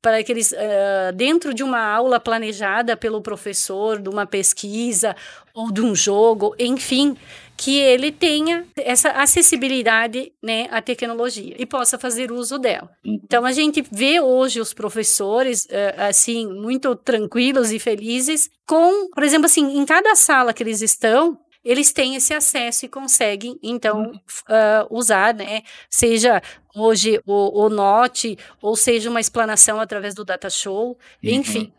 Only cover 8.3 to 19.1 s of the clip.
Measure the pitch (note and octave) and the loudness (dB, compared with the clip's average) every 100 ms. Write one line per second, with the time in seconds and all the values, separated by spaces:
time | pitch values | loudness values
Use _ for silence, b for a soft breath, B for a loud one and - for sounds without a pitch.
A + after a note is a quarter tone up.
8.3 | D4+ D#4+ E4+ F4 - B3 B3 D4+ C4+ C#4 | 2 0 -2 -6 -6 0 2 2 2 2
9.3 | F4 E4 C#4+ C4 C4 A#3 A3 A#3 A#3+ C4+ | 4 4 2 -2 0 2 2 0 -4 -10
10.3 | _ A3 A3+ A#3+ A3+ A3+ A#3+ A#3 A#3 A#3+ | _ -6 -4 -4 -6 -6 -6 -6 -4 -4
11.3 | G#3+ F3+ F3 B3 C4+ A#3+ A#3+ B3+ A3+ B3+ | -6 -12 -10 -6 0 0 0 -6 -6 -6
12.3 | A#3+ A#3 C#4 B3+ - - _ G#3 G#3+ - | -6 -6 -2 -2 -2 -8 _ -8 -8 0
13.3 | A#3+ B3 C4 D4+ D4 - G3+ C4+ E4+ C4+ | 0 2 0 0 0 -6 -2 2 2 4
14.3 | B3+ C4 A#3 A3 - G#3 A3 G#3+ - G3 | 2 2 -2 -6 -6 -6 -2 0 0 0
15.3 | A3+ C4 A#3 - G3 G3+ - G3+ G3+ - | 0 0 -2 -4 -2 -2 -2 0 2 2
16.3 | A#3 G#3+ F#3+ G#3+ B3+ C4+ B3 - A3+ G#3+ | -2 -6 -8 -6 -2 -2 -2 -2 -2 -2
17.3 | A#3+ B3 C4+ A3+ G#3+ A#3+ G#3 A3 B3 C4 | 0 2 2 0 -2 -4 -4 -4 -2 -2
18.3 | D#4 - _ - D#4+ E4+ G4+ F#4 | -2 -2 _ 0 4 4 2 -2